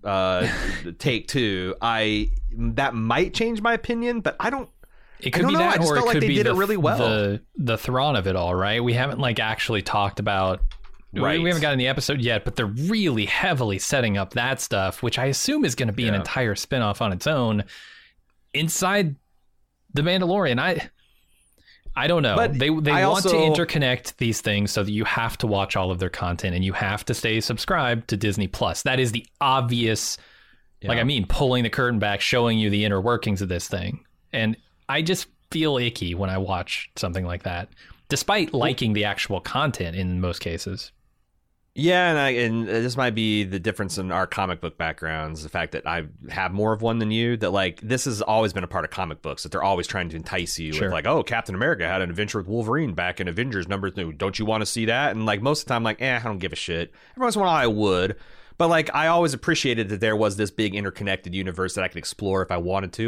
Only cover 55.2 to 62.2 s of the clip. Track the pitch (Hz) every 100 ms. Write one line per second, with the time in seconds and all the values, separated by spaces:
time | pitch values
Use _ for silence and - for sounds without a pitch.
55.2 | 110 104 131 147 - 117 113 - 131 123
56.2 | 117 98 92 - - 85 - - - 254
57.2 | 247 208 185 156 120 107 104 90 95 101
58.2 | - - - - 170 165 151 143 160 170
59.2 | 165 127 - 151 139 113 98 101 113 107
60.2 | 107 101 101 - 104 101 98 - 98 95
61.2 | 90 92 95 87 92 - 92 87 - -